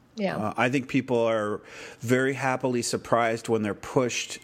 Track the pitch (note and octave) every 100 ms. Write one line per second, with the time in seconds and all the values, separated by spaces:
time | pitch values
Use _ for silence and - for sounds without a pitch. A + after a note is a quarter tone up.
0 | _ - F#3+ - G#2+ - B2 C#3 B2 C3+
1 | B2+ A#2+ A2+ A2+ G#2 G2+ - - - -
2 | A#2 B2+ C3 C3 C3+ B2+ C3 B2 - A#2+
3 | - A#2 A2+ A#2 - A2+ G#2+ G2 - C#3
4 | B2 - - -